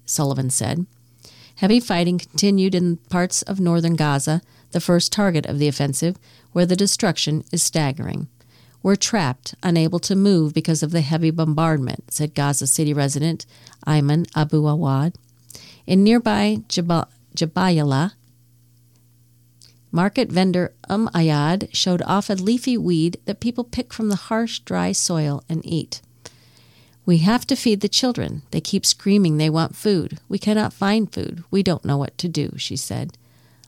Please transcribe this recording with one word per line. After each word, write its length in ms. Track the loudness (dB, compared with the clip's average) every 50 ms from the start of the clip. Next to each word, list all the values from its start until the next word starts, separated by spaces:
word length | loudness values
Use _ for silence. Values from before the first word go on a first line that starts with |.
| _
Sullivan 440 | -6 -2 -2 0 0 0 -2 -2 -2
said. 360 | -2 -2 -2 -2 -4 -4 -6 -8 _ _ _ _ _ _ _ -20 -20 -20 -20 -20 _
Heavy 240 | -2 2 4 4 4
fighting 380 | 2 2 0 0 2 0 0 -2
continued 560 | -4 -6 -4 0 2 2 4 4 2 2 2
in 240 | 2 2 0 0 -2 -4 -4
parts 340 | -2 -2 0 0 -2 -6 -6
of 160 | -6 -4 -2
northern 360 | 0 2 2 2 2 0 0
Gaza, 460 | 2 2 0 0 0 0 0 -2 -2 -4 _ _ _ _ _
the 100 | -6 -4
first 300 | 0 2 2 2 2 0
target 340 | 0 0 0 2 2 0 -2
of 140 | -2 -2 0
the 80 | 0 0
offensive, 500 | 0 0 -2 -2 0 0 -2 -2 -2 -4 _ -20 -20 -20 _ _
where 140 | _ 0 2
the 100 | 2 2
destruction 680 | 2 2 0 0 0 0 0 0 0 -2 -2 -2 -4 -4 -4
is 100 | -4 -2
staggering. 680 | -2 0 0 0 0 0 -2 -4 -6 -6 -6 -8 -8 -10 -14 _ _ _ _ _ -20 -20 _ _
"We're 140 | 0 0 2
trapped, 580 | 2 0 -2 0 0 0 0 -2 -4 _ -14 -16 -6
unable 380 | -2 0 2 2 2 2 0 -2
to 160 | -2 0 2
move 380 | 2 4 4 4 4 2 2 0
because 280 | -2 0 0 0 0 0
of 80 | 0
the 100 | 0 0
heavy 280 | 0 0 0 0 2 0
bombardment," 760 | 0 2 0 0 2 2 2 2 2 0 0 -2 -6 -8 -10 -10
said 240 | -6 -4 -4 -4 -2
Gaza 320 | -2 0 0 0 -2 -2 -2
City 260 | 0 0 0 0 0
resident 520 | 0 0 0 0 0 0 -2 -2 -4 -8 -16 _ -20 -20 -20 -20 _ -4
Ayman 400 | 0 2 2 4 2 2 0 0 -2 0
Abu 320 | -2 0 2 2 2 2 2
Awad. 460 | 0 0 0 0 0 0 0 -2 -4 -6 -14 _ _ _ _ _ -20 -20 -20 -20 -20 -20 _
In 180 | 2 4 4 6
nearby 600 | 6 4 4 2 2 0 2 2 0 0 -2 -4 -4
Jaba-, 400 | -4 -2 0 0 0 0 0 -4 _ _ _ _ -6
Jabayallah, 760 | -4 -4 -2 0 0 2 2 4 2 2 2 2 2 0 -2 -4 _ _ _ _ _ _ _ _ _ _ _ _ _ _ _ _ _ _ _ _ _ _ _ _ _ _ _ _ _ -20 -20 _ _ _ _
market 400 | -2 0 0 0 0 0 -2 0
vendor 420 | 0 2 2 2 2 2 0 -2 -6 _ -8 -4
Um 180 | -2 -2 -2 -2 0
Ayad 560 | 2 2 4 4 2 2 0 0 -2 -4 -6
showed 300 | -4 -4 -2 0 0 0
off 280 | 0 0 -2 -2 0 -2
a 40 | -4
leafy 440 | -2 0 0 0 0 0 -2 -2 0
weed 420 | 0 0 2 2 2 0 -2 -4 -8
that 140 | -8 -8 -4
people 240 | -4 -4 -4 -4 -8
pick 300 | -6 -8 -8 -8 -8 -8
from 160 | -6 -4 -2
the 140 | -2 -4 -4 -4
harsh, 320 | -2 -2 -2 -4 -6 -10
dry 320 | -8 -6 -4 -2 -2 -2
soil 520 | -2 -2 -2 -2 0 0 0 0 -2 -4 -6 -6
and 140 | -6 -6 -6
eat. 380 | -4 -4 -4 -4 -6 -10 -16 -18 _ _ _ _ -20 -20 _ _ _ _ _ _ _ _ _ _ _ _ _ _
"We 140 | 2 2 4
have 260 | 4 4 2 2 0 -2
to 80 | -2
feed 260 | 0 2 0 2 2
the 160 | 0 -2 -2 0
children. 420 | 0 0 -2 -2 -4 -6 -6 -8 -10 -6
They 100 | -6 -6
keep 280 | -4 -2 -4 -2 0 0
screaming 500 | -2 0 0 2 4 4 4 4 2 2
they 140 | 2 2
want 240 | 2 0 0 -2 -4
food. 440 | -4 -2 0 0 0 0 -4 -8 -12 -10 _
We 120 | -6 -4
cannot 340 | 0 0 0 0 0 -2 -4
find 380 | -2 -2 0 2 0 0 -2 -4
food. 300 | -6 -8 -8 -8 -12 -10 -2
We 100 | 0 0
don't 240 | 2 2 0 0 0
know 120 | -2 0 0
what 200 | -2 -4 -6 -6
to 100 | -8 -4
do," 260 | -2 -2 -4 -4 -6 -8
she 180 | -10 -8 -8
said. 420 | -8 -8 -8 -8 -8 -8 -8 -12 _ _ _ _ _ _ _ _ _ -20